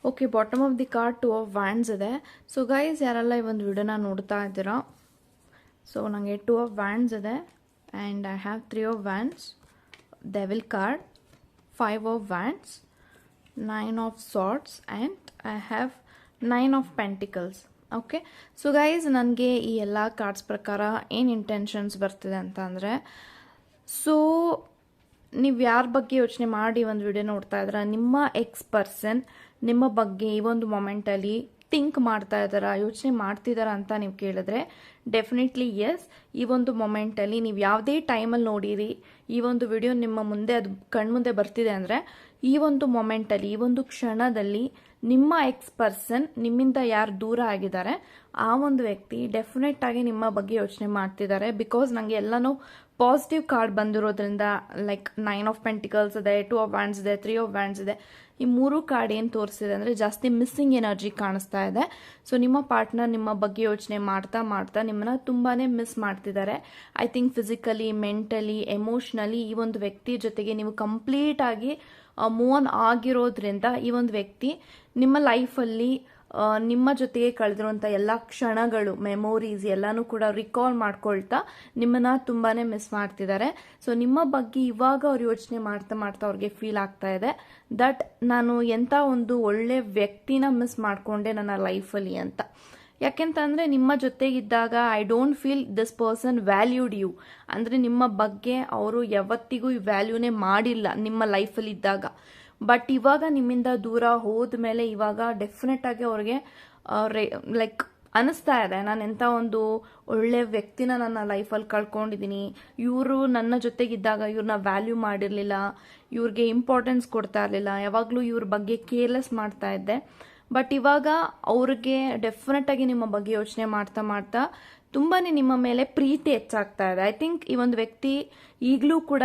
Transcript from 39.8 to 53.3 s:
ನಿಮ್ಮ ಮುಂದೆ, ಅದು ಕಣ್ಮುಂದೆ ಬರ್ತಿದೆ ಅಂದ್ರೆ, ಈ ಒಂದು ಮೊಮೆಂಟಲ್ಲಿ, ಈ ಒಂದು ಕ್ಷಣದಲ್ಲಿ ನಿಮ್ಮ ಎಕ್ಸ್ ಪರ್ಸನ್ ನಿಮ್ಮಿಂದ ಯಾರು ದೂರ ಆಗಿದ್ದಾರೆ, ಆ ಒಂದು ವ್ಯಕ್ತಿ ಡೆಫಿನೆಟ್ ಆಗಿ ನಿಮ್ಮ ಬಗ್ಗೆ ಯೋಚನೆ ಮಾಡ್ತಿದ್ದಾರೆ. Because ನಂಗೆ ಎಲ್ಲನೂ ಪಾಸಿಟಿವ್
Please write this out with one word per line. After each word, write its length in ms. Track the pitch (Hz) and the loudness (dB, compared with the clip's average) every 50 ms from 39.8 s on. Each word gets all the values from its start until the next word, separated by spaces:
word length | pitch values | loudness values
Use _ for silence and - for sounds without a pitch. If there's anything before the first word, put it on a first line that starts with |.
| 226 247 254 | 0 0 2
ನಿಮ್ಮ 300 | 240 233 220 220 220 214 | 2 0 0 -2 -2 -2
ಮುಂದೆ, 300 | 208 208 208 214 226 240 | -2 -2 -2 0 0 0
ಅದು 360 | 233 202 196 196 196 - _ | 0 0 -2 -8 -12 -12 _
ಕಣ್ಮುಂದೆ 420 | - 233 214 220 233 247 240 247 | -2 0 0 2 0 2 2 2
ಬರ್ತಿದೆ 380 | 233 196 202 202 - 233 233 220 | 2 0 0 0 0 0 0 0
ಅಂದ್ರೆ, 600 | 202 190 185 180 220 285 370 - - - - - _ _ - | 0 -2 -2 -2 -2 -2 -2 -6 -20 -20 -20 -20 _ _ 2
ಈ 140 | 254 269 | 4 4
ಒಂದು 300 | 294 302 302 285 269 285 | 4 4 4 4 2 2
ಮೊಮೆಂಟಲ್ಲಿ, 640 | 262 240 233 220 220 220 220 214 214 214 196 202 202 | 2 2 2 2 0 -2 -2 0 0 0 0 0 -2
ಈ 40 | 208 | -2
ಒಂದು 280 | 214 240 247 247 254 262 | 0 2 2 2 2 0
ಕ್ಷಣದಲ್ಲಿ 880 | - - - 262 233 220 220 247 254 233 214 202 202 202 214 247 269 - - _ - _ _ - | -4 -6 -4 -4 -2 0 2 2 2 2 0 0 0 0 -2 -2 -4 -6 -14 _ -20 _ _ 2
ನಿಮ್ಮ 300 | 226 254 262 277 302 339 330 285 | 4 6 6 6 6 6 4 2
ಎಕ್ಸ್ 240 | 262 262 - - - | 2 0 -4 -14 -20
ಪರ್ಸನ್ 560 | _ - 233 208 190 - - - 233 254 302 311 - | _ 0 0 0 0 -2 -6 -2 -2 -2 -2 -2 -4
ನಿಮ್ಮಿಂದ 400 | 233 226 233 233 247 262 262 247 269 254 | -4 -2 0 2 4 4 4 4 2 2
ಯಾರು 380 | 233 220 208 220 214 196 190 | 2 2 2 2 0 -2 -6
ದೂರ 180 | 214 220 233 233 240 | -2 -2 0 0 0
ಆಗಿದ್ದಾರೆ, 800 | 220 208 190 190 190 - 185 180 208 302 392 - - - - _ _ - | 0 0 -2 -4 -4 -4 -4 -2 -2 -4 -4 -6 -16 -20 -20 _ _ -4
ಆ 200 | - - 226 233 | 0 2 2 4
ಒಂದು 280 | 262 285 294 277 254 240 | 4 4 2 2 2 2
ವ್ಯಕ್ತಿ 440 | 214 202 196 - _ 226 233 247 | 0 -2 -4 -8 _ -6 -4 -4
ಡೆಫಿನೆಟ್ 560 | 226 208 220 220 - - 254 269 294 277 - 269 | -2 -2 -4 -4 -4 -2 0 0 0 0 0 -2
ಆಗಿ 200 | 247 233 247 240 | -2 0 0 0
ನಿಮ್ಮ 260 | 240 226 220 220 226 | 0 0 0 0 0
ಬಗ್ಗೆ 260 | 196 208 196 196 226 | 0 0 -2 0 0
ಯೋಚನೆ 320 | 220 202 202 202 - 208 | 0 0 -2 -4 -6 -4
ಮಾಡ್ತಿದ್ದಾರೆ. 640 | 208 208 202 190 190 190 - 208 190 196 196 202 233 | -2 0 0 -2 -2 -4 -6 -2 0 0 0 0 -2
Because 440 | 220 208 226 220 - 240 277 254 240 | -2 -4 -4 0 2 2 2 2 0
ನಂಗೆ 220 | 226 214 214 220 | -4 -2 -2 -2
ಎಲ್ಲನೂ 460 | 214 202 214 233 240 240 262 277 269 - - - - - _ _ | -2 0 0 0 2 2 0 0 -2 -8 -20 -20 -20 -20 _ _
ಪಾಸಿಟಿವ್ 460 | - 247 247 262 294 285 - | 4 6 6 6 4 2 0